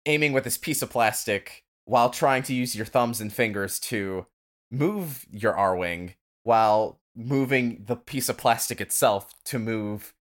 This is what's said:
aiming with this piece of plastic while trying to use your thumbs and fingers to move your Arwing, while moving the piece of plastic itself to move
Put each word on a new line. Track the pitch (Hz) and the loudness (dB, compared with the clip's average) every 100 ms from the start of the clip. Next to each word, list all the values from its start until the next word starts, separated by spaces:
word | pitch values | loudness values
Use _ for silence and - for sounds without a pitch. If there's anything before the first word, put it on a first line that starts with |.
| - | 0
aiming | 151 151 | 2 2
with | 135 | 2
this | - - | -2 -4
piece | - 143 | -4 -4
of | 123 | -2
plastic | 123 110 - - 101 - - _ _ - | 2 2 0 -2 -2 -4 -16 _ _ 0
while | 120 120 | 4 4
trying | - 147 131 | 4 2 2
to | 135 | 0
use | 127 123 | -4 -4
your | 107 110 | -4 -2
thumbs | 127 120 113 | 0 0 -2
and | 107 | -6
fingers | 104 117 104 98 - | -2 -2 -2 -4 -6
to | - 113 98 92 - _ _ _ _ | -4 -4 -2 -4 -8 _ _ _ _
move | 127 160 208 170 135 - | -2 0 0 -6 -10 -14
your | 104 107 | -2 0
Arwing, | 98 98 92 90 85 90 - _ _ | 2 2 2 -2 -4 -8 -14 _ _
while | 113 113 110 107 107 - _ - | 2 4 6 4 2 -4 _ -14
moving | 117 135 131 131 120 - 101 | -2 0 2 2 0 -4 -6
the | 120 | -6
piece | - 139 123 | -4 -4 -4
of | 123 | 0
plastic | 127 113 - 117 | 2 2 0 -6
itself | 98 - 127 101 - - | -4 2 2 2 -4 -14
to | - 131 | -8 -6
move | 110 110 104 104 - _ | -2 -2 -4 -6 -10 _